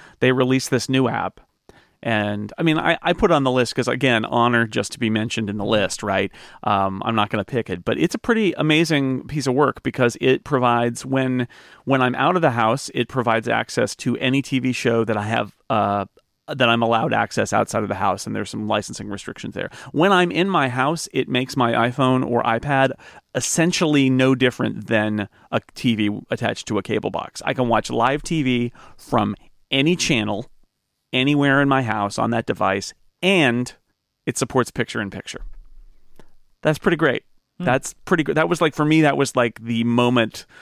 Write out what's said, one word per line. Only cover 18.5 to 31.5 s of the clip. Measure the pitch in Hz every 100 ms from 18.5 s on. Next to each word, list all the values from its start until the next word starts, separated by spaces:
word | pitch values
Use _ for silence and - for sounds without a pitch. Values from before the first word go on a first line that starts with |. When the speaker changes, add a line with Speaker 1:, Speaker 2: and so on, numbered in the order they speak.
Speaker 1:
some | 107 107
licensing | 107 - - 104
restrictions | 101 - - -
there. | - - - 135
When | 139 190
I'm | 185 175
in | 160 196
my | 175 131
house, | 127 135 165 -
it | 139 -
makes | 127 131 135
my | 117 117 120
iPhone | 123 131 127
or | 135 117
iPad | 120 113 147 135 135 - - - _
essentially | - - - 170 - 165 143 135
no | 131 131
different | 131 127 - 120 110 104
than | 110 107 107 98 _ _
a | 113 -
T | - 127
V | 110 104 104 -
attached | - 117 - -
to | 104
a |
cable | - 107 104
box. | - - - -
I |
can | 131 120
watch | 110 -
live | 120 123 143
T | - 165
V | 131 123 120 - - -
from | - 117 104 98 - _ _
any | 135 151 175
channel, | - 123 104 104 - - _ _ _ _ _
anywhere | 127 135 143 143